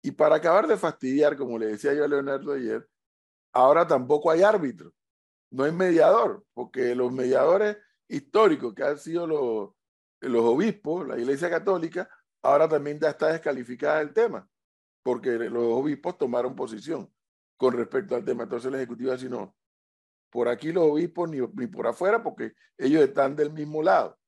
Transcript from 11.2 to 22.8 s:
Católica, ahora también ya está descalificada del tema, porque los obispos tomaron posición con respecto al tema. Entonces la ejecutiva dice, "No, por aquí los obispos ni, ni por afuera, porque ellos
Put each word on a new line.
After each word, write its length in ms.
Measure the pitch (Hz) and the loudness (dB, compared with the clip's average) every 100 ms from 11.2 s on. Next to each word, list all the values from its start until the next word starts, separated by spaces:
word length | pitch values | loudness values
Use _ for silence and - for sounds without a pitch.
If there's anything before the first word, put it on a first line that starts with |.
| 120 139 170 | -2 -2 -2
Católica, 580 | 165 196 185 165 175 180 _ _ _ | -2 0 -2 -2 -8 -10 _ _ _
ahora 240 | 127 143 156 | 2 4 4
también 300 | 151 143 147 | 2 -2 -2
ya 120 | 156 | -2
está 200 | 143 156 | 0 -2
descalificada 680 | 160 160 127 120 123 143 156 | 0 -4 -6 -8 -6 -2 -2
del 160 | 151 | -2
tema, 340 | 214 233 123 _ _ _ _ _ _ | 0 0 -2 _ _ _ _ _ _
porque 300 | 127 117 127 | -4 -2 -2
los 320 | 117 117 117 | -2 -4 -2
obispos 520 | 117 117 147 139 175 - | 0 0 -2 -4 -8 -4
tomaron 400 | 131 120 123 139 | -4 -2 -4 -6
posición 560 | 120 107 131 151 98 _ _ _ _ _ | -10 -10 -10 -10 -10 _ _ _ _ _
con 160 | 127 | 0
respecto 420 | 120 113 135 101 123 | 0 -2 -4 -4 -4
al 80 | |
tema. 200 | 107 120 | -4 -6
Entonces 280 | 110 120 127 | -6 -6 -6
la 60 | 135 | -6
ejecutiva 340 | 123 117 127 | -8 -6 -6
dice, 140 | 127 127 | -6 -6
"No, 260 | 123 95 _ _ _ _ _ _ _ _ | -10 -12 _ _ _ _ _ _ _ _
por 180 | 120 120 | -2 -2
aquí 240 | 120 151 | -2 -2
los 120 | 175 | 2
obispos 440 | 160 151 170 175 170 | 2 2 -2 -4 -6
ni, 120 | 143 | -4
ni 260 | 120 202 123 | -6 -6 -8
por 200 | - 117 | -4 -6
afuera, 360 | 113 185 233 | -2 0 0
porque 320 | 233 - 117 _ _ | -2 -8 -12 _ _
ellos 240 | - | -2